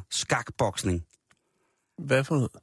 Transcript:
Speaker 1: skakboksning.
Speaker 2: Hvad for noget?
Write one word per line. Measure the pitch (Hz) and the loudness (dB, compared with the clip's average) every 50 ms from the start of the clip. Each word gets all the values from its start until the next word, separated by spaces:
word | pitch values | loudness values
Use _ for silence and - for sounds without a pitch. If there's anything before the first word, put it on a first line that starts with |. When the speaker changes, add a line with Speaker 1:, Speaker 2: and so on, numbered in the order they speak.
| 95 - | -2 -4
Speaker 1:
skakboksning. | - - - - 143 123 117 - - - 123 104 - - - 98 90 85 82 - _ _ _ _ _ _ _ _ _ _ _ _ _ _ _ _ _ - | -6 -4 -2 0 0 0 0 -2 -2 0 0 0 0 0 0 0 0 0 -2 -6 _ _ _ _ _ _ _ _ _ _ _ _ _ _ _ _ _ -12
Speaker 2:
Hvad | 165 139 131 131 139 | -2 2 2 2 2
for | - 160 | 2 2
noget? | 143 127 - - - | 0 0 0 -2 -6